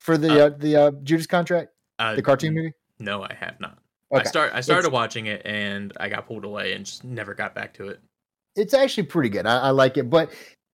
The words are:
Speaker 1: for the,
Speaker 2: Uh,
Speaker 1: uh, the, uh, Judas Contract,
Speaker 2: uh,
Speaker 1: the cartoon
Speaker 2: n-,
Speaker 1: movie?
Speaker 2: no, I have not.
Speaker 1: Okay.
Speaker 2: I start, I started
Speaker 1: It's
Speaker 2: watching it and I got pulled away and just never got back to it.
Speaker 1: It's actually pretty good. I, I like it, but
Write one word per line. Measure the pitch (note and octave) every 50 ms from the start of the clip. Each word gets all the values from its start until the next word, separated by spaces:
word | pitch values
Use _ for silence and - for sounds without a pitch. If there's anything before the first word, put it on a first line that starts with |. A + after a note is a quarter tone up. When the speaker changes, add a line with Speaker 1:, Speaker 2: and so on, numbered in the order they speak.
Speaker 1:
for | - - E3 D#3
the, | D3+ D#3+
Speaker 2:
Uh, | D3+ D3 D3 D3
Speaker 1:
uh, | C#3+ C#3+
the, | D3 D3+ D3+
uh, | D3 D3 D3 C#3+ C#3+ C#3
Judas | C#3 E3 E3 D#3+
Contract, | - F#3 F3 E3+ - F3+ E3+ - - _ _ _ _ _ -
Speaker 2:
uh, | A2+ A2+ A2
Speaker 1:
the | - G3
cartoon | C#3 C#3 C3 D#3 D#3
Speaker 2:
n-, | D#3
Speaker 1:
movie? | D#3+ D#3+ D#3+ - _ _ _ _ -
Speaker 2:
no, | G#2+ G2+ G2+ G2+ G2
I | - - -
have | - F2 - -
not. | - E2 - _ _ _ _ _ _ -
Speaker 1:
Okay. | C#3 C3 -
Speaker 2:
I |
start, | - - D#3+ D3+ A#2 -
I | A#2+ B2+
started | C#3 E3 F3+ F3
Speaker 1:
It's | D#3+ C3
Speaker 2:
watching | A#2+ A#2 A2 - A#2 A2
it | G#2+ G#2 F#2 -
and | - G#2+ G#2 G#2 G2+ G2+ G2+ G2+ G2 - -
I | F#2 G2+
got | G#2 G#2+ G#2
pulled | - A2+ G#2+ G2
away | G#2 G#2 G2+ G2+ G2 G2
and | G2 G2
just | - - - -
never | B2+ B2 A2+ G#2 G2+ G2+
got | - G#2+ F#2+ -
back | G2+ G#2 G#2 _
to | - G2 G2+
it. | - - _ _ _ _ _ _ _ _ _ _ _
Speaker 1:
It's | F#3+ G#3+ - C#4
actually | C4 C#4+ C4 - A3+ E3+
pretty | - - F3 C3+ A2
good. | G2+ G2 F2
I, | A2 A#2+ B2+
I | C3 C3+
like | C3+ C3+ C3 C3 - C#3+
it, | B2 A#2+
but | D3+ E3 - - - - - - _ _ _ _